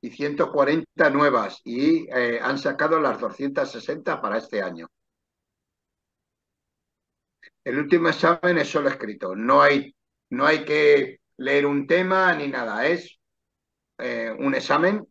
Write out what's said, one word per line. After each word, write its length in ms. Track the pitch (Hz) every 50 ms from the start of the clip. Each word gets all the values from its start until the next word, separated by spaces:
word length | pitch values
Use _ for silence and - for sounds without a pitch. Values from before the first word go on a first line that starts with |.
y 100 | - 120
ciento 400 | - - 143 147 147 139 - -
cuarenta 580 | - 143 139 139 151 165 160 _ _ - 165 147
nuevas 520 | 139 143 147 147 127 120 107 98 - - _
y, 440 | - 117 123 139 151 165 160 160 -
eh, 280 | 127 127 123 120 117 117
han 180 | - 120 139 135
sacado 400 | - 156 135 - 147 156 165 160
las 200 | 151 135 117 -
doscientas 520 | 123 110 - - 135 139 139 - 139 131
sesenta 500 | - 123 - - 147 170 143 - 156 -
para 160 | - 104 101 113
este 240 | 110 - - 107
año. 260 | 95 92 87 82 82 - _ _ _ _ _ _ _ _ _ _ _ _ _ _ _ _ _ _ _ _ _ _ _ _ _ _ _ _ _ _ _ _ _ _ _ _ _ _ _ _ _ _ _ _ _ _ _ _ _ _ _ - _ _ _
El 140 | - 123 139
último 320 | 147 143 170 170 165 165
examen 480 | 151 - - 165 170 170 - 180 175 165
es 100 | 143 -
solo 200 | - 156 143 139
escrito. 460 | - - - 107 104 92 - 92 92
No 260 | 101 110 120 139 143
hay, 340 | 143 143 143 139 139 - _ _ _ _ _ _ _ _
no 160 | - 123 139
hay 180 | 151 156 151 -
que 540 | - 151 151 151 147 147 143 131 127 - _ _ _ _ -
leer 280 | 131 131 139 143 143
un 200 | 143 143 143 139 -
tema 460 | 160 180 185 185 190 190 190 180 170
ni 120 | 151 147 139
nada. 400 | 135 127 120 113 104 110 123 147
Es, 320 | 175 170 - - - _ _ _ _ _ _ _ _ _ _ _ _ _ _ _ _ _
eh, 340 | - 127 120 117 113 113 110 -
un 160 | 135 139 135
examen 520 | 131 - - 143 147 165 185 208 214 - _